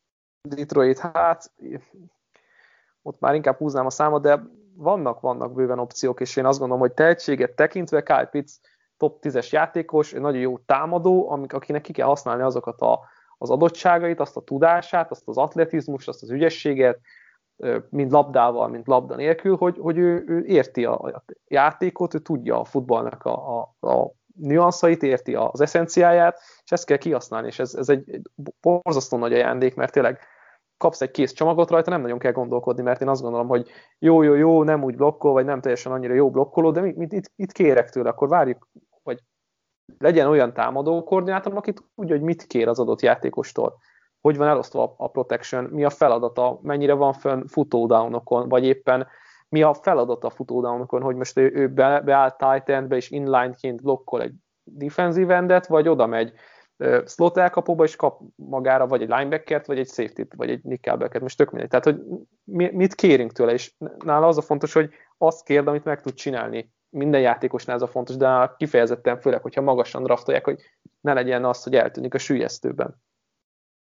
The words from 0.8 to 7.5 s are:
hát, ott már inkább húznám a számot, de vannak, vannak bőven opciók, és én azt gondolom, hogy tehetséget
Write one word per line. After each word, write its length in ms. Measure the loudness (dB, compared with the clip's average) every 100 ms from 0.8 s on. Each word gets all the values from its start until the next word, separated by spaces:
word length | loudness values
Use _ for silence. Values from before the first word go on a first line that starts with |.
| 2 2
hát, 520 | -2 -2 0 -2 -8 _ -16 -16 -18 -20 -20 _ _ _ _ _ _ _ _ _
ott 180 | -18 -4
már 160 | 0 2
inkább 220 | 0 -2
húznám 280 | -2 -2 -2
a 40 |
számot, 320 | 0 0 2
de 220 | 2 2 0 -20 _ -6
vannak, 440 | -2 -2 -2 -4
vannak 340 | -4 -4 -6
bőven 260 | -2 -2 -2
opciók, 420 | -6 -6 -4 -4
és 140 | -6 -2
én 100 | 0
azt 140 | 0
gondolom, 240 | -2 0
hogy 100 | 0
tehetséget 580 | 4 2 2 -2 -2 -2